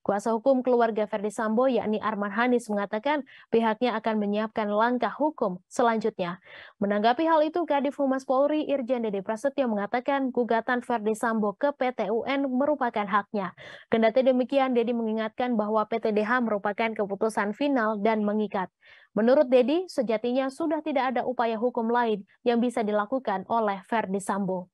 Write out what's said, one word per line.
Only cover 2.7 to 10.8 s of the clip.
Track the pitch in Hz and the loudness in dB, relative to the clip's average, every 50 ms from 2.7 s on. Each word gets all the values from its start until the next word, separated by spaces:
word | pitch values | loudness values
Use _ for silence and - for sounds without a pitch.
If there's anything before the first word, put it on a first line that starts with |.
| 208 202 202 196 - 214 214 277 294 302 262 - - - - _ - | -4 -4 -4 -4 -4 -4 -2 -2 -2 -2 -4 -8 -16 -20 -8 _ 0
pihaknya | 233 226 226 214 208 247 247 202 226 | 2 2 2 0 0 -2 -2 -2 -2
akan | - 233 220 214 208 | -2 -2 -2 0 -2
menyiapkan | 202 202 208 220 220 _ - 214 208 208 | -2 -2 -2 -4 -4 _ -4 -4 -2 0
langkah | 208 220 240 247 247 240 208 - | 2 2 2 2 0 -2 -2 -2
hukum | - 277 311 302 - 247 202 180 180 _ _ | 0 -2 -2 0 -2 -4 -4 -4 -6 _ _
selanjutnya. | - - 254 233 226 226 208 226 214 - 190 170 185 - _ - - - - - _ _ | -2 2 2 2 2 2 -2 -2 -2 -2 -6 -6 -6 -8 _ -20 -20 -20 -20 -20 _ _
Menanggapi | 202 202 208 208 208 233 247 247 330 320 | -2 0 0 2 4 2 2 4 2 2
hal | 330 311 302 | 4 4 4
itu, | 320 311 359 339 302 | 2 0 -2 -2 0
Kadif | 294 277 254 285 277 - | 0 0 0 -2 -2 0
Humas | 285 269 262 269 269 | 0 0 0 -2 -2
Polri | - 262 254 285 294 302 302 302 | 0 2 2 2 2 2 0 -2
Irjen | - 277 277 254 220 262 247 226 | -2 -2 -4 0 -2 -2 -2 -2
Dede | 220 196 202 | -2 -4 -4
Prasetyo | 190 - 220 220 - 277 277 - 277 240 | -4 -4 -6 -2 -2 -4 -2 0 -2 0
mengatakan | 220 202 202 202 - 247 247 - 277 277 269 254 247 | 0 -2 -2 -2 -2 -2 -2 0 0 0 0 0 0
gugatan | 247 247 220 233 226 220 - 254 247 | -2 0 2 0 0 0 0 -2 -2